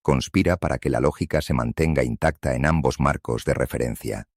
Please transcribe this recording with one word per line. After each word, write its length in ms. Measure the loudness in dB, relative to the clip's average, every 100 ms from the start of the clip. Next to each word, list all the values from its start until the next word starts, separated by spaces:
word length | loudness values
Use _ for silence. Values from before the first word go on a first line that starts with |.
conspira 540 | 0 0 2 2 2 2
para 220 | 0 -2
que 120 | -2
la 100 | 0
lógica 420 | 0 0 -2 -2
se 120 | 0
mantenga 480 | -2 -2 0 2 2
intacta 520 | 0 0 -2 0 -2
en 120 | 0 2
ambos 320 | 2 2 2
marcos 460 | 0 0 -2 -4
de 100 | 0
referencia. 720 | 0 0 -2 -4 -4 -6 -8 -8